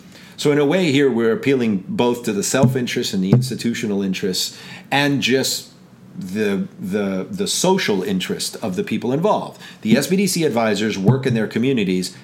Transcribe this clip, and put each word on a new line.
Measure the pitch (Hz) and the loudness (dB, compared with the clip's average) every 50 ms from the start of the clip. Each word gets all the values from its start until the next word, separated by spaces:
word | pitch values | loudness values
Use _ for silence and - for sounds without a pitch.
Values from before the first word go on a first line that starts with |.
| - - - - - - - | -14 -20 -20 -20 -20 -20 -10
So | - - 147 | -2 0 2
in | 143 147 | 4 4
a | 147 | 4
way | 139 160 190 185 160 | 4 4 2 2 4
here, | 131 143 143 135 | 4 4 4 4
we're | 120 113 117 113 110 | 4 2 2 2 2
appealing | 101 - 135 139 131 120 113 104 92 - | 2 2 2 2 2 2 2 0 -2 -2
both | - 110 95 120 120 120 117 - | -4 -2 0 2 2 2 0 -2
to | 110 104 | -4 -2
the | 98 95 | -2 -2
self-interest | - - 131 135 127 127 131 123 113 - 123 120 - - | 0 2 4 4 4 2 2 -2 -2 -4 -4 -4 -2 -2
and | 98 92 | -2 2
the | 95 | 2
institutional | 110 127 127 127 117 95 - 117 117 - - 107 101 98 101 | 2 2 2 0 -4 -4 -4 -4 -4 -2 -4 -4 -2 -2 -2
interests | 95 92 - - 98 92 - - - - - - - - - - - | -2 -4 -2 -2 -4 -2 -2 -4 -6 -8 -12 -18 -18 -18 -16 -8 -2
and | - 139 143 143 143 127 95 | 0 0 2 2 0 0 0
just | 101 123 135 131 - - - - - - - - - - - - - - - | 2 2 2 0 0 -4 -6 -10 -14 -20 -20 -20 -20 -20 -20 -20 -20 -14 -12
the, | 202 185 - 107 107 101 98 95 95 - - | -10 -8 -4 -2 0 0 0 -2 -4 -6 -8
the, | - - 95 95 107 101 98 95 92 90 - | -10 -8 -4 -2 -2 -2 -2 -2 -4 -4 -6
the | 104 90 101 | -6 -4 -4
social | 92 - - - 180 190 190 - - 107 92 - | -2 -2 0 2 2 2 2 2 0 0 0 0
interest | 107 95 92 - - 98 85 - - - - | 0 -2 -2 -2 -2 -4 -6 -6 -8 -8 -6
of | - 107 90 | -6 -6 -4
the | 95 98 | -4 -4
people | - 113 98 - 120 127 | -2 -2 -4 -2 -2 -2
involved. | 151 170 214 185 110 85 - - - - - - - - | 0 2 0 0 0 -2 -6 -12 -16 -20 -20 -16 -6 0
The | 107 - | 2 2
S | 135 143 143 | 2 4 2
B | 180 | 2
D | 196 208 | 2 2
C | 185 - 170 160 | 2 0 2 0
advisors | 143 110 117 113 110 104 98 110 110 101 98 | 2 2 2 2 2 2 2 0 0 0 0
work | 92 104 127 131 131 | 2 2 2 4 2
in | 131 113 | 0 0
their | 113 107 | 0 0
communities. | 98 - 110 117 135 139 117 101 92 92 92 90 - - - | 0 0 0 0 2 2 2 2 2 2 0 0 -2 -8 -14